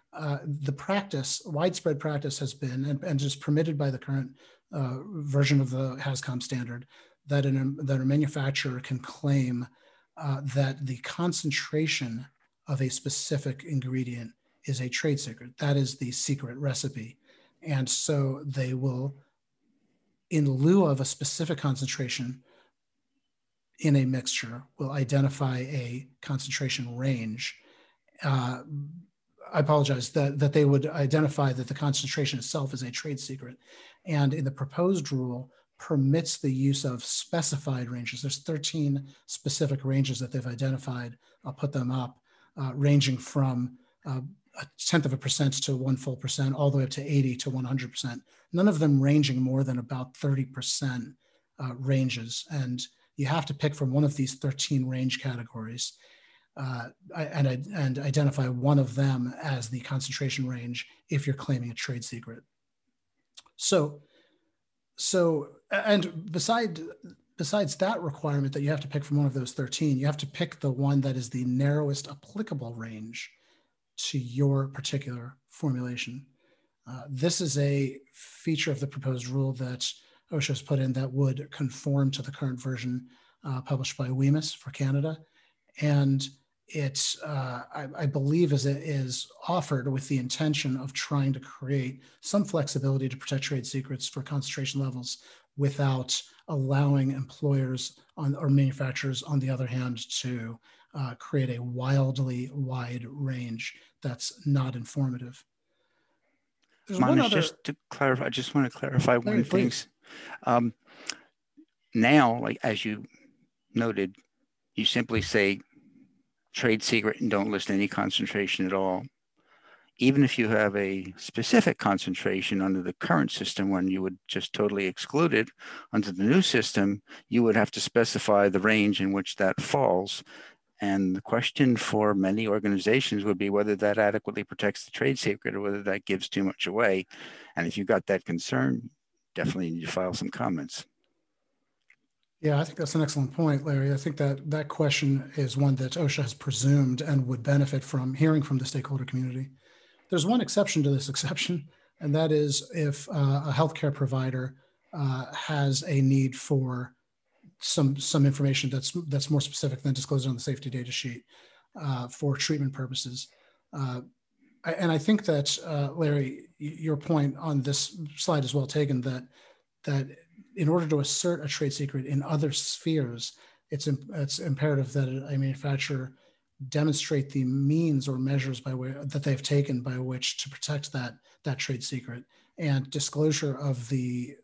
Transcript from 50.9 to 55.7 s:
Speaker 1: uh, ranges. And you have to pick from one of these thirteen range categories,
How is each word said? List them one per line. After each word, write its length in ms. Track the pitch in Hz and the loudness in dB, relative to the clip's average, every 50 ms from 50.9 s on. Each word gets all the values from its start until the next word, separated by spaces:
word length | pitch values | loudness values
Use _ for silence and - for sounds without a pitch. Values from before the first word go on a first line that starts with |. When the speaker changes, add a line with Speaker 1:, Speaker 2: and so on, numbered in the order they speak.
| 127 123 113 147 - - _ _ _ _ _ _ _ - | -2 -4 -6 -8 -12 -18 _ _ _ _ _ _ _ -10
Speaker 1:
uh, 160 | 135 131 123 | -8 -8 -8
ranges. 720 | 123 131 131 139 131 131 127 120 120 113 117 120 - - - | -4 0 2 4 4 4 2 0 -4 -6 -8 -8 -8 -8 -6
And 300 | 160 143 131 123 123 123 - - _ _ _ _ _ | -4 -4 -4 -2 -4 -6 -6 -10 _ _ _ _ _
you 100 | - 143 131 | -4 -2 0
have 180 | 151 165 143 | 0 0 0
to 80 | - 147 | -2 -4
pick 200 | - - 151 147 | -2 -2 -2 0
from 180 | - 143 131 | 0 0 2
one 120 | 127 143 151 | 4 4 4
of 120 | 143 147 | 4 2
these 200 | - 135 127 - | 0 -2 -2 -2
thirteen 500 | - - 139 135 - - - 147 135 127 | -2 -4 -4 -2 -2 -2 0 0 0 0
range 360 | 127 127 127 131 131 127 - | 0 -2 0 0 0 -2 -2
categories, 720 | - 135 123 120 117 113 - 113 110 110 | -4 -6 -6 -6 -8 -10 -12 -12 -10 -10